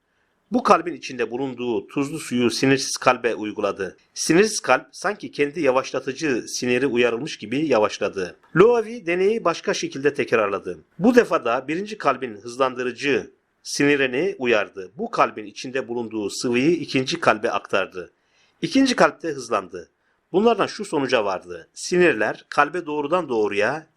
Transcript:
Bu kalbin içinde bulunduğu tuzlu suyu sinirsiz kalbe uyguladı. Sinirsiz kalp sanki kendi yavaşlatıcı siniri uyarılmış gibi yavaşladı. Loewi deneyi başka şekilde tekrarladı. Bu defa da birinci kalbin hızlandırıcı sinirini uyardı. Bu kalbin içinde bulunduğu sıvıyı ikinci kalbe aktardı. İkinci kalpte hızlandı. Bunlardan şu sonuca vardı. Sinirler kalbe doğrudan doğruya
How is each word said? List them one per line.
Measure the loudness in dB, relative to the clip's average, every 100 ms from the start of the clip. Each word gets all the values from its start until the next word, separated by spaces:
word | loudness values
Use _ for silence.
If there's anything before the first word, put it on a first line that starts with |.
| _ _ _ _ _
Bu | 0
kalbin | 4 4 2
içinde | -10 -10 -6 -6
bulunduğu | -4 -6 -4 -2 -2 -4
tuzlu | -4 -4 -6
suyu | -4 0 2
sinirsiz | 2 2 2 0 0
kalbe | 2 2 0
uyguladı. | -4 -6 -2 -2 -2 -8 -10 _
Sinirsiz | -4 2 4 2 0
kalp | 2 2 0
sanki | -8 -6 -6 -8
kendi | -4 -4 0
yavaşlatıcı | 2 2 0 -6 -8 -4 -2 -2 -4
siniri | -4 0 0 2
uyarılmış | 2 2 0 -6 -10
gibi | -6 -4 2
yavaşladı. | 4 2 0 -4 -4 -8 -10 _ 4
Loewi | 4 4 -2 -8 -4
deneyi | 0 0 0
başka | -2 -2 -4
şekilde | -4 -6 -2 0
tekrarladı. | 0 0 2 2 -2 -6 -10 _ 0
Bu | 6
defa | 6 6 2
da | 0 -2 -2
birinci | -6 -6 -2
kalbin | -2 -2 -4 -10
hızlandırıcı | -10 -2 0 0 -6 -4 0 0 -2 _ _ _
sinirini | -8 0 2 4 0 0 -4 -2
uyardı. | 2 2 0 -8 -14 -10
Bu | -2
kalbin | 2 0 0 -14
içinde | -14 -8 -6 -4
bulunduğu | -6 -4 -4 -6
sıvıyı | -4 -2 2 2
ikinci | 0 0 -2 -2 2
kalbe | 2 4 0
aktardı. | -4 -2 -2 -2 -8 -14 _ _ _ _ _
İkinci | -2 2 2 4
kalpte | 2 2 -8
hızlandı. | -8 -2 -2 -2 -12 -18 _ _ _ _
Bunlardan | 2 4 4 0
şu | -4
sonuca | -6 -2 2 2
vardı. | 2 -4 -8 -16 -16
Sinirler | -14 -2 4 4 4 0 -4 _
kalbe | 0 0 -2 -6
doğrudan | -4 0 -2 0
doğruya | 0 2 2 0 0 -8